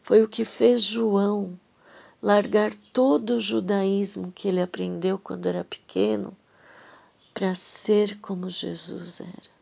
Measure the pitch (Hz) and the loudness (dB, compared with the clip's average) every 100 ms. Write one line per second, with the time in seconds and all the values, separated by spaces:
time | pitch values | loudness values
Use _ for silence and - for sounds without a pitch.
0 | - 208 220 214 214 - 233 247 220 226 | 6 4 4 -2 -6 2 4 6 4 2
1 | 226 196 202 208 190 180 _ _ _ - | 0 2 0 -2 -6 -10 _ _ _ -20
2 | - _ 208 208 202 208 214 - _ - | -20 _ 2 2 4 0 0 -4 _ 2
3 | 262 285 220 240 208 226 185 202 196 196 | 2 2 0 -2 0 -2 0 0 0 0
4 | 196 - 180 - 202 185 180 185 180 175 | 0 -4 -6 -6 -2 -2 -2 -4 -6 -2
5 | 185 190 - 185 180 180 175 - _ - | -2 -4 -6 -6 -4 -4 -8 -14 _ -2
6 | - - - 185 _ _ - - - - | 0 -2 -6 -14 _ _ -20 -20 -20 -20
7 | _ _ _ - 190 185 - - - 208 | _ _ _ -6 -4 2 2 2 2 2
8 | 208 208 - 185 185 175 - 170 - - | 2 -4 -10 -8 -8 -8 -8 -6 -8 -8
9 | 175 170 - - - _ | -10 -12 -12 -18 -20 _